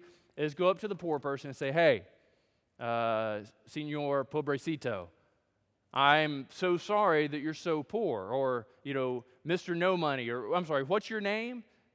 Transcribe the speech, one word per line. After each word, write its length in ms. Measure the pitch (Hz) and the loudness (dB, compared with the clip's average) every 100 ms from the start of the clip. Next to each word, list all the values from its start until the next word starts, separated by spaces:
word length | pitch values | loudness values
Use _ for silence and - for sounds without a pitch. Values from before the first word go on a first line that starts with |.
| - _ _ - | -6 _ _ -4
is 200 | 151 143 | -4 2
go 140 | 180 | 2
up 100 | 196 | 2
to 80 | 214 | -2
the 80 | 185 | -6
poor 240 | 175 147 | -4 -4
person 300 | 143 139 143 | -2 -6 -8
and 60 | 127 | -6
say, 160 | 139 | 0
'Hey, 360 | 156 165 113 92 _ _ _ _ _ _ _ | 6 6 6 0 _ _ _ _ _ _ _
uh, 640 | 120 117 113 110 110 107 101 - - | -2 0 2 2 0 -4 -8 -18 -14
Señor 600 | 151 151 147 147 139 131 | -10 -6 -4 0 0 0
Pobrecito, 840 | 151 143 139 - 156 127 101 87 _ _ _ _ _ _ _ _ | -2 -2 -2 -2 -4 -4 -6 -8 _ _ _ _ _ _ _ _
I'm 560 | - 139 151 156 143 127 | 2 6 6 4 -2 -8
so 260 | - 185 175 | -4 0 0
sorry 500 | - 208 208 156 151 | 0 2 4 4 2
that 120 | 147 | -2
you're 140 | 151 | -6
so 300 | 151 175 156 | -6 -4 -4
poor,' 500 | 139 214 202 113 95 | -4 -4 -2 -2 -4
or, 340 | 131 131 123 110 _ | -2 0 -2 -4 _
you 100 | 139 | -6
know, 320 | 139 131 123 - _ | -2 -2 -4 -8 _
"Mister 320 | 147 175 - 170 | -4 -4 -2 0
No 200 | 180 185 | 2 2
Money," 320 | 156 135 117 | 0 0 -2
or, 240 | 123 107 | -4 -2
I'm 120 | 175 160 | -2 0
sorry, 180 | 143 | 0
what's 260 | 135 208 - | 2 0 0
your 120 | 220 | -4
name?" 420 | 202 214 233 247 - _ _ | -4 -4 -6 -10 -16 _ _